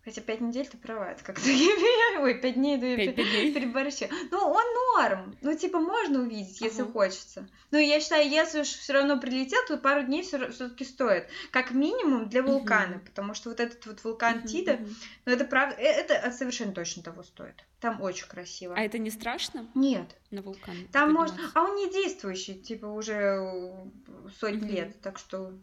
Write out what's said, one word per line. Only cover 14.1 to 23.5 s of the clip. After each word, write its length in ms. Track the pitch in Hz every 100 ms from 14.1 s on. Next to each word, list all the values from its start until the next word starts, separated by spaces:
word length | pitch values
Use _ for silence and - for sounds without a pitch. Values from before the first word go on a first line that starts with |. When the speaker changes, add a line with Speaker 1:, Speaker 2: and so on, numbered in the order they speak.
| 226 233 226
Speaker 2:
Мгм, 80 | 220
Speaker 1:
Тида, 260 | 302 359 247
Speaker 2:
мгм. 180 | 208 220 - - -
Speaker 1:
ну, 60 |
это 100 | 247
прав-, 300 | 285 262 277 220
э, 40 |
это, 340 | 269 285 302 269
а, 140 | 247
совершенно 400 | 240 254 247 202
точно 300 | 190 170 -
того 200 | 170 170
стоит. 400 | 165 - - - _ _
Там 200 | 233 202
очень 260 | 190 185 -
красиво. 480 | 180 175 - 180 180
Speaker 2:
А 40 |
это 160 | 214 220
не 120 | 220
страшно? 560 | 220 233 247 - 277 226
Speaker 1:
Нет. 420 | 262 269 208 269 - _
Speaker 2:
На 100 | 202
вулкан 460 | 196 190 - 175 185
Speaker 1:
Там 200 | 277 302
можно, 240 | 320 320 254
Speaker 2:
подниматься? 220 | 320 311
Speaker 1:
а 40 |
он 120 | 359 403
не 140 | 381
действующий, 640 | 381 370 - 196 190 -
типа, 320 | 190 - 220 208
уже, 260 | 214 214
э, 1160 | 208 202 196 190